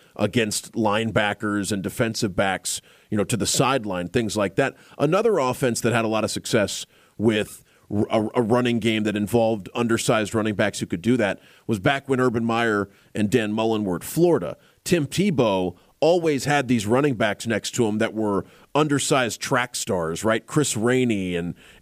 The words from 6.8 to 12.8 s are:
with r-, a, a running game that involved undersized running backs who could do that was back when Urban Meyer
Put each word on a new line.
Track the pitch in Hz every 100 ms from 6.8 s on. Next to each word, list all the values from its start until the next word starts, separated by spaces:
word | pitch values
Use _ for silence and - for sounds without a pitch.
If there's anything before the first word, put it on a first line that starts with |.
| - _ _ -
with | 107 107 101 - _ _ -
r-, | 104 -
a, | 113 107 123
a |
running | 110 123 123 117
game | 110 110
that | 107
involved | 104 104 117 113 110 90
undersized | 123 120 117 - 117 104
running | 110 110
backs | 104 104 -
who | 104
could | 87
do | 101 123
that | 101 92 - - -
was | 110
back | 143 139 131
when | 131
Urban | 127 117
Meyer | 117 113 117 104